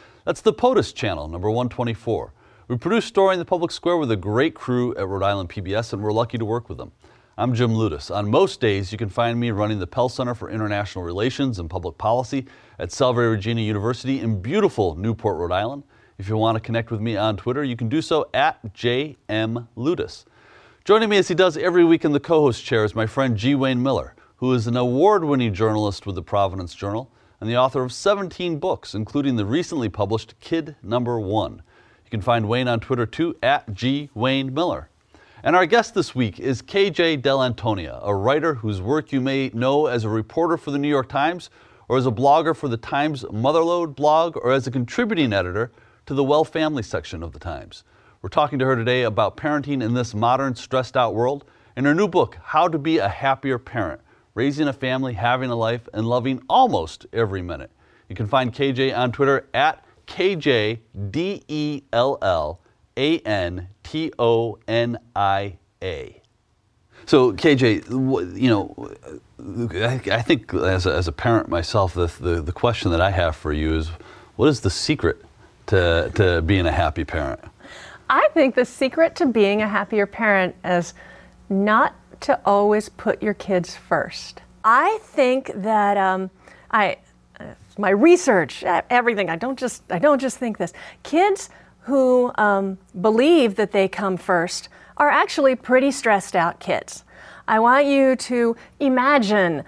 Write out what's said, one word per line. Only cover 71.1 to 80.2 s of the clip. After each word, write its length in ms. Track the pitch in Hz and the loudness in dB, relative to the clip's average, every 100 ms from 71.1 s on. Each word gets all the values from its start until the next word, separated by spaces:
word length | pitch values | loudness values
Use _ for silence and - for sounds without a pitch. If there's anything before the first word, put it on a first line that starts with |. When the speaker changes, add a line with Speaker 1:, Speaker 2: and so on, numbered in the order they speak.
Speaker 1:
parent 360 | - 117 113 - | -2 0 0 0
myself, 460 | 85 82 110 95 | -4 -2 0 0
the, 120 | 87 85 - | 0 -4 -2
the, 200 | 87 85 | -4 -2
the 100 | 78 | -4
question 400 | - 123 113 90 | -2 0 0 0
that 80 | 85 | 2
I 100 | 95 | 2
have 240 | 90 85 | 2 0
for 180 | 78 76 | -2 -4
you 220 | 76 78 | -2 0
is, 160 | 80 78 82 - - - - | -2 -4 -10 -16 -20 -16 2
what 120 | 135 | 2
is 120 | 135 | 2
the 100 | 98 | 0
secret 540 | - - 151 82 - - _ - _ - | -2 -4 -2 -2 -4 -10 _ -20 _ 0
to, 440 | 98 87 82 78 | 2 4 2 0
to 280 | 95 95 85 | 2 2 2
being 240 | 80 95 82 | 2 2 2
a 60 | |
happy 320 | 76 78 82 | 0 0 -2
parent? 360 | 76 82 69 - - - - - - - - | -6 -6 -6 -8 -14 -20 -20 -20 -20 -18 0
Speaker 2:
I 200 | 269 571 | 2 4
think 200 | 330 269 | 4 2
the 100 | 254 | 2
secret 520 | 247 - 262 320 330 - | -2 -2 -2 2 0 2
to 100 | 269 | 0
being 360 | 226 196 208 | 4 2 2
a 60 | 214 | 0
happier 380 | 202 202 214 202 | -2 0 0 0
parent 480 | - | 0